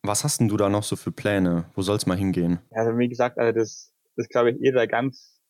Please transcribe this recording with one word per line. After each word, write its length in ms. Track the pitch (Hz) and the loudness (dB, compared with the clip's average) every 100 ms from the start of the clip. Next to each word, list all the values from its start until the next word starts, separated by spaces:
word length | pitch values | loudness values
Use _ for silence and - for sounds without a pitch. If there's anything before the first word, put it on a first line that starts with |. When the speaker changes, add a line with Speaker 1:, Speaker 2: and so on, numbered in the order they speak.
Speaker 1:
was 220 | 101 104 | -2 -2
hast 160 | 147 - | -2 0
denn 80 | 117 | 0
du 80 | 101 | 2
da 120 | 101 | 2
noch 140 | 104 | 0
so 140 | 104 98 | -2 -6
für 160 | - | -6
Pläne? 520 | - 107 101 90 85 82 | -4 0 2 2 0 -4
Wo 60 | - | -6
soll's 240 | 95 104 - | -2 0 0
mal 100 | 92 | 0
hingehen? 420 | 95 90 87 87 _ | 0 0 0 -2 _
Speaker 2:
Ja, 80 | 110 | -4
also 160 | 117 117 | -2 0
wie 100 | 123 | -2
gesagt, 300 | 120 123 - | 0 -2 0
also 140 | 117 113 | 0 2
das, 360 | 107 - - _ _ - | -2 -6 -20 _ _ -10
das 100 | 113 | -2
ist, 40 | |
glaub 160 | 123 120 | 2 2
ich, 140 | 123 | 2
eh 100 | 127 | 2
der 140 | 127 110 | 2 0
ganz 540 | 117 135 - - _ | 0 -4 -6 -20 _